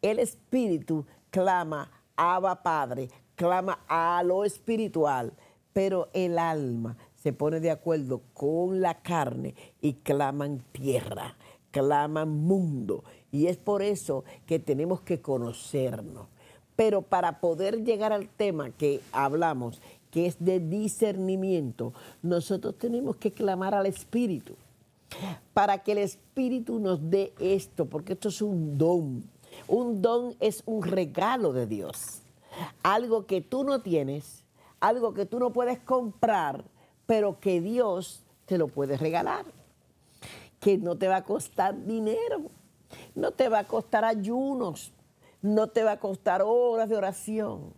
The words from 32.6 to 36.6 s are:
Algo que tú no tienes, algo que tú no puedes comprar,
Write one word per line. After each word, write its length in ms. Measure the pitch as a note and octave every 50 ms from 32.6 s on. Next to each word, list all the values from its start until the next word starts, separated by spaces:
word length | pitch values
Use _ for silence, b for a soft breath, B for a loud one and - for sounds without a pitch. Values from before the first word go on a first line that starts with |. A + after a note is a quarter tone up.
| E3+ B B - -
Algo 420 | A#3+ D4 C#4+ A#3+ A#3+ A3 A3+ G3
que 160 | - - -
tú 240 | - - - B3+ C#4
no 160 | C4+ C#4 C4
tienes, 640 | - G3+ E3+ D#3 C#3+ C3+ C#3 D3+ C#3+ - - - _ _ _ b b b b b
algo 360 | - G3+ A3+ B3 A#3 A3+ G3+
que 100 | G3+ G3+
tú 140 | F#3+ - A#3+
no 160 | B3 B3 A#3
puedes 240 | A#3+ B3 A#3+ B3+ B3
comprar, 880 | - - C4 B3+ B3 A3 G3 - - A3+ G#3+ F#3+ E3 D3 C3+ -